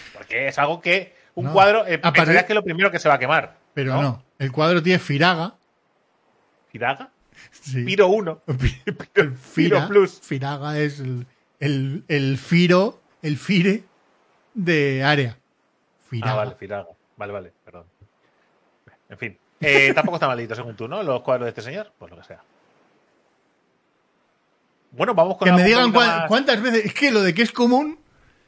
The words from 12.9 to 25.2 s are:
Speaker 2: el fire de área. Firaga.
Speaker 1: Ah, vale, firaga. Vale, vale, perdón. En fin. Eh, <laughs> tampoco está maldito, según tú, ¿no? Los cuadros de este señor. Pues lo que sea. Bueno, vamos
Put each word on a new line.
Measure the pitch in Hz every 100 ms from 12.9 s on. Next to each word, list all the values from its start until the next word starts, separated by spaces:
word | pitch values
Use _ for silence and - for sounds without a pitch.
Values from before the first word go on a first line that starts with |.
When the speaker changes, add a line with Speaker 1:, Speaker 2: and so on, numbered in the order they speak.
| - _ _
Speaker 2:
el | 160 147
fire | - 185 190 220 - _ _ _ _ _ _ 226
de | 175 156 143 135
área. | 135 147 123 - _ _ _ _ _ _ _
Firaga. | 117 110
Speaker 1:
Ah, | 107
vale, | 104 -
firaga. | 98 101 95 - _ -
Vale, | 101
vale, | 101 87 _
perdón. | _ 90 85 _ _ _ _ _ _ _ _ _ _ _ _
En | 104
fin. | 117 92 _ -
Eh, | 151 139 139
<laughs> | 156
tampoco | 190 170
está | 151
maldito, | 120 113 113
según | 120 107
tú, | 117
¿no? | 190
Los | 180 123
cuadros | - 127 120
de |
este | 110
señor. | 110 180 214 _
Pues | 85
lo | 87
que | -
sea. | 85 _ _ _ _ _ _ _ _ _ _ _ _ _ _ _ _ _ _ _ _ _ _ _ _ _
Bueno, | 120 196
vamos | 196